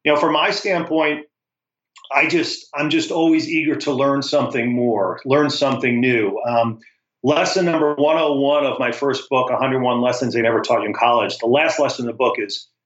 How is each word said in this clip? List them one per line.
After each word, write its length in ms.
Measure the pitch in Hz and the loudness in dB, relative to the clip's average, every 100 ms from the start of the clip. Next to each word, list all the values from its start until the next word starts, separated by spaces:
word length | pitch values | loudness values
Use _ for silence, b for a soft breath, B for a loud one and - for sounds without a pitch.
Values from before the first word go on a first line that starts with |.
you 80 | 151 | 0
know, 80 | 147 | 2
from 140 | 160 | 2
my 160 | 151 190 | 0 0
standpoint, 760 | 196 208 175 165 160 151 151 - _ _ _ _ _ _ - - | -2 -2 -4 -2 -2 -2 -4 -10 _ _ _ _ _ _ -20 -4
I 140 | 139 160 | -2 0
just, 400 | 170 - - - | 0 -2 -6 -10
I'm 160 | 143 151 | -4 -2
just 200 | 160 - | 0 -2
always 380 | 165 165 160 - | 0 2 2 0
eager 280 | 160 151 156 | -2 -2 -2
to 160 | 147 | -2
learn 300 | 131 139 139 | 0 0 0
something 520 | 135 147 127 131 117 | 0 0 0 -2 -2
more, 460 | 123 120 104 95 - | 0 0 0 -2 -4
learn 240 | 131 143 147 | 0 2 2
something 520 | 143 139 123 131 120 | 0 -2 0 0 0
new. 380 | 127 120 104 104 120 | 2 2 0 -2 -2
Um, 340 | 117 113 110 b b _ _ | 0 0 -4 b b _ _
lesson 440 | 127 151 185 196 175 | 0 2 0 0 0
number 280 | 160 147 | 2 0
one 220 | 147 147 160 | 2 2 2
oh 240 | 156 139 | 2 2
one 240 | 139 147 | 2 2
of 140 | 139 107 | 0 -2
my 140 | 120 | -4
first 360 | 113 139 135 - | -2 -2 -4 0
book, 220 | 131 127 | 0 2
a 60 | 123 | 0
hundred 260 | 131 131 | 0 0
one 180 | 123 120 | 0 2
Lessons 340 | 123 - 123 | 0 0 -2
They 80 | 113 | 0
Never 180 | 113 110 | 2 0
Taught 200 | 104 117 | 0 0
You 80 | 104 | 0
in 60 | |
College. 440 | 101 120 120 101 - | 0 2 2 0 -2
The 80 | 117 | 2
last 320 | 139 160 156 | 2 2 0
lesson 260 | 135 - | -2 -2
in 20 | 120 | -6
the 100 | 117 | -2
book 200 | 127 123 | 0 0
is 280 | 101 - - _ | -6 -10 -14 _